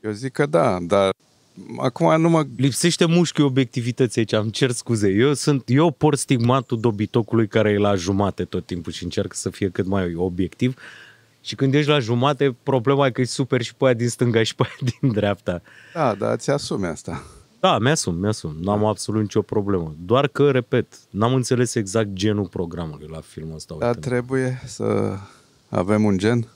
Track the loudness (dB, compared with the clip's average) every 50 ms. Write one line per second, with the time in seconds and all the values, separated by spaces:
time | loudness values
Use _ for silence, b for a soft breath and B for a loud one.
0 | -6 -6 -6 -6 -8 -8 _ -2 -2 2 2 2 2 4 2 0 0 2 2 4
1 | 4 4 0 _ _ _ _ _ _ _ _ -20 -16 -14 -8 -2 -2 -2 0 2
2 | 2 4 4 4 4 4 4 4 2 0 -2 0 0 0 0 2 0 0 2 4
3 | 2 4 6 4 4 2 2 2 2 4 4 2 0 0 -2 -4 -4 -4 0 2
4 | 0 2 2 0 0 2 0 0 0 0 0 0 0 0 0 -4 -2 -2 0 2
5 | 2 2 4 4 4 4 2 2 2 0 0 0 2 2 2 4 4 2 2 _
6 | 2 2 2 2 0 0 0 2 4 4 2 2 2 _ -6 0 0 0 2 2
7 | -4 0 0 0 0 2 2 0 0 2 2 2 4 4 4 4 2 2 2 0
8 | 0 0 0 2 2 0 0 -4 -8 -6 -6 -8 -6 -6 -8 -8 -8 -10 -10 -8
9 | -10 -6 -4 -4 -4 -4 -6 -8 -8 -8 -4 -2 -4 -2 -2 -2 -2 0 0 0
10 | -2 -2 -2 -2 -2 -2 0 -2 -4 -4 -2 _ -2 -2 -2 B B B B B
11 | B B B B B B B B _ -14 -4 -2 0 2 2 2 2 2 2 0
12 | 2 0 0 2 2 0 0 2 0 0 0 _ _ -2 -2 0 2 2 2 2
13 | 2 0 0 -2 -4 -4 -2 -4 -2 -2 -2 -2 -2 -4 -4 _ 2 2 2 2
14 | 0 -2 0 0 0 2 2 2 2 0 0 _ -2 -2 -2 -6 -4 -6 -4 _
15 | -2 0 0 2 0 0 -2 -2 _ -6 -6 -6 B B B B B B B 0
16 | 0 0 0 0 0 -2 -2 -2 -2 -2 -2 -2 -2 -4 -4 -4 -4 -4 -6 -8
17 | -10 -10 -12 -12 B B B B B B _ _ -2 0 0 2 2 0 0 0
18 | -2 -4 -4 -2 -2 -4 -4 -4 -8 -12 -10 -6 -4 -2 -2 0 0 -2 -2 -4
19 | -6 -4 -2 -2 -2 -2 -2 -4 -4 -2 -4 -4 -2 -2 -2 -2 -4 -6 -10 -12
20 | -4 0 0 2 2 0 _ 2 2 2 2 0 -2 _ -2 -2 -2 _ -10 -20
21 | _ _ -4 -2 0 2 2 0 0 0 0 0 0 0 0 -4 -4 -2 -2 -2
22 | -2 -2 -2 -2 0 0 0 0 -2 -4 -4 -6 -8 -6 -6 -8 -8 -8 -10 -12
23 | -14 -14 -14 -14 -14 -14 -16 -14 -12 -12 -12 -12 -14 _ -8 -4 -2 -2 -2 -2
24 | -4 -4 -4 -4 -4 -2 -2 -2 -2 -2 -4 -6 -10 -16 -10 -6 -4 -2 0 0
25 | -2 -2 -4 -8 -12 B B B B B B B B _ -2 -2 0 2 2 2
26 | 4 2 2 2 2 2 2 2 -2 -4 _